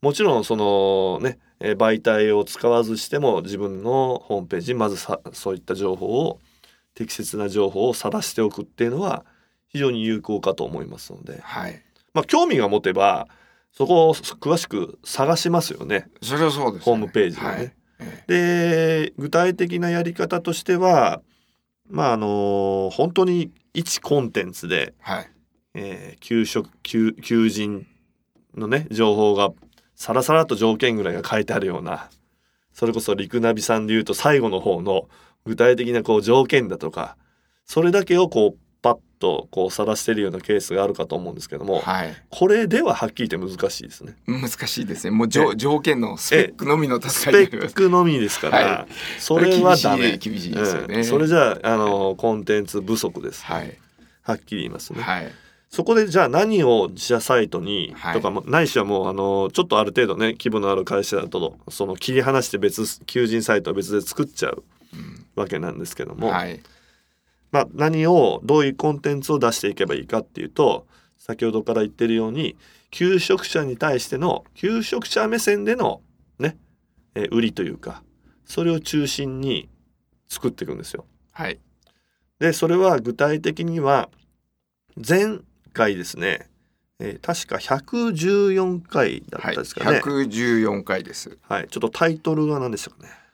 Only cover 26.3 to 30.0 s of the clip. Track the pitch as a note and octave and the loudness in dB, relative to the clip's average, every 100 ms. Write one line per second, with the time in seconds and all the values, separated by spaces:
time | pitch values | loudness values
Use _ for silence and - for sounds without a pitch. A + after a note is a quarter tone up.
26.3 | A#2 A2 - - _ - A#2 A2 A2 - | -2 0 -2 -6 _ -6 -2 -2 -2 -2
27.3 | A#2 A2+ G#2 G#2 G2+ - _ _ _ _ | 2 2 0 -6 -8 -12 _ _ _ _
28.3 | _ _ - A2 C3 D#3 A2 A2+ G#2 G#2 | _ _ -10 -2 -2 -2 2 4 4 4
29.3 | G2+ G2 - _ _ _ _ | 4 2 0 _ _ _ _